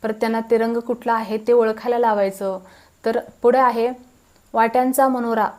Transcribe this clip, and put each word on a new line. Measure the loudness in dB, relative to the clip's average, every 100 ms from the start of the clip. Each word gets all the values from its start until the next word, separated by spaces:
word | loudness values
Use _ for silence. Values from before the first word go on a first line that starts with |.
परत | -6
त्यांना | -4 -2 -2 0
ते | 0
रंग | 2 -2
कुठला | -4 -6 -2
आहे | -2 -2 -6
ते | 2
ओळखायला | 4 4 0 -2 0
लावायचं. | 2 2 -2 -2 -6 -8 -12 -20 _ _ -4
तर | -4 -6 -2
पुढे | 2 4
आहे | 2 2 -4 -6 -16 _ _ _ _
वाट्यांचा | 0 0 2 0 2 2
मनोरा | 2 -2 -2 -2